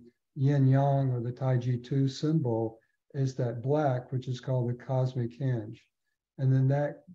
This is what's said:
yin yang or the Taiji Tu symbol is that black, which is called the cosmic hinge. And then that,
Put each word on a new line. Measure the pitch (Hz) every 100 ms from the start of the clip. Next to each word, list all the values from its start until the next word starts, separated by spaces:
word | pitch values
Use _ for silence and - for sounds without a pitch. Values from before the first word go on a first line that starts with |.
| - _ _ -
yin | 135 143 135
yang | 135 139 139 135
or | 123
the | 117
Taiji | 127 131 127 123 123
Tu | - 139 135
symbol | - 151 160 127 113 113 - _ _ _
is | 143 135 131
that | 123 120
black, | 123 147 147 127 -
which | 131 131
is | 120
called | - 131 120
the |
cosmic | 120 - 131 131 127 117
hinge. | - 135 120 104 - _ _ _ _ _ -
And | 135
then | 131 131
that, | 139 147 - -